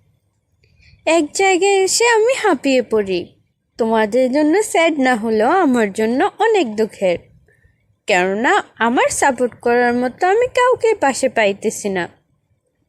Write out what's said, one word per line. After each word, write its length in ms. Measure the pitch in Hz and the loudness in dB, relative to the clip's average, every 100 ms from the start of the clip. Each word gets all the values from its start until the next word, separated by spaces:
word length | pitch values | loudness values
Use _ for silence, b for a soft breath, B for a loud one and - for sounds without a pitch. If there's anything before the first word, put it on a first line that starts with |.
| _ _ _ _ _ _ b b b b - | _ _ _ _ _ _ b b b b 0
এক 200 | 330 294 | 0 0
জায়গায় 440 | - 392 370 392 392 | 0 0 2 2 2
এসে 260 | 381 - 480 | 0 0 2
আমি 240 | 453 453 539 | 2 2 0
হাঁপিয়ে 460 | 415 294 277 254 | 0 0 0 0
পড়ি। 380 | - 220 196 180 - _ _ _ _ - | 0 -2 -2 -4 -8 _ _ _ _ -6
তোমাদের 460 | 226 226 220 240 254 | -2 0 0 0 0
জন্য 220 | 277 302 359 | 0 0 0
স্যাড 300 | 427 392 330 311 | 0 0 0 0
না 140 | 254 247 | 0 0
হলেও 360 | 226 220 233 370 | -2 0 2 2
আমার 280 | 320 247 208 | 2 0 -2
জন্য 260 | 190 220 254 381 - | -2 -2 0 -2 -2
অনেক 280 | 440 415 254 214 | 0 0 -2 -2
দুঃখের, 420 | 214 - 185 170 - _ _ _ _ _ _ _ - | -4 -2 -2 -2 -8 _ _ _ _ _ _ _ -2
কেননা 460 | 185 185 202 262 392 - - | 0 0 0 0 0 -2 -4
আমার 300 | 233 269 554 | -2 0 0
সাপোর্ট 420 | - 294 247 247 - | 0 0 0 -4 -4
করার 340 | 240 240 247 | -2 0 0
মতো 300 | 240 254 247 370 | 0 -4 -2 0
আমি 200 | 427 494 - | 0 0 0
কাউকে 340 | 494 494 466 440 | 2 2 0 0
পাশে 320 | 277 240 262 | -2 0 -2
পাইতেছি 600 | - 208 202 214 - 208 | 0 0 -2 -6 -6 -6
না। 160 | 185 170 _ _ _ _ _ _ _ | -6 -8 _ _ _ _ _ _ _